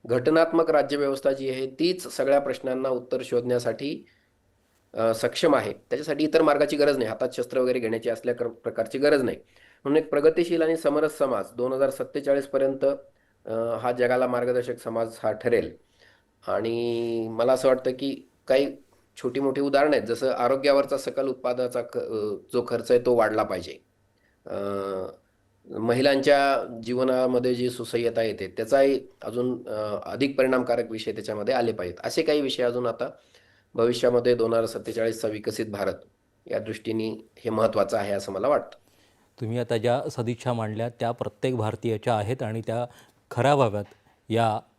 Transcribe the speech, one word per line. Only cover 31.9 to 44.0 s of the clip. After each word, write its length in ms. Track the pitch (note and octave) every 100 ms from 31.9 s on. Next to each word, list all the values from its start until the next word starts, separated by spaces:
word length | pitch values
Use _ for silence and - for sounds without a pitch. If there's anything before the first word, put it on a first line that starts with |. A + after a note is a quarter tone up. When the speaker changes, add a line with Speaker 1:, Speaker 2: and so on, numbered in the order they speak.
| F2 A#2+
Speaker 1:
असे 160 | C#3
काही 200 | D#3 D3+
विषय 220 | C#3 B2
अजून 220 | B2 B2 B2
आता 240 | A2+ C3 - _ _ _ _ _
भविष्यामध्ये 600 | - A#2 A#2+ B2+ A#2+ B2 A#2+
दोन 180 | A2+
हजार 120 | A2+ A2+
सत्तेचाळीसचा 600 | A2 A2+ A2+ A2+ A2 A2+
विकसित 380 | G#2+ A2 A2 A2
भारत 280 | G2+ F#2+ F2 - _ _ _ -
या 120 | G#2+
दृष्टीने 680 | G#2+ G#2+ A#2 A2 A2 A2 - _
हे 120 | A#2
महत्त्वाचं 480 | A2 A2 G#2 F#2+ A2+
आहे 140 | G2+
असं 200 | G2 G2
मला 160 | F#2+ A#2+
वाटतं. 280 | D3 - - _ _ _ _ _ -
Speaker 2:
तुम्ही 180 | A2 A#2+
आता 180 | A#2+ A#2
ज्या 320 | A#2 B2+ D#3
सदिच्छा 440 | - A#2 A#2+ B2+
मांडल्या 360 | A#2+ G#2+ G#2+ A#2+
त्या 220 | - A#2
प्रत्येक 440 | A#2+ G#2+ _ C3 B2
भारतीयाच्या 600 | G#2+ G#2+ A#2 G#2+ - A2
आहेत 280 | G2+ B2+
आणि 180 | A2+ A2 A2
त्या 180 | A2+ A#2+ - _ _ _
खऱ्या 240 | - B2+ C#3+
व्हाव्यात 300 | A#2+ G#2 G2+ _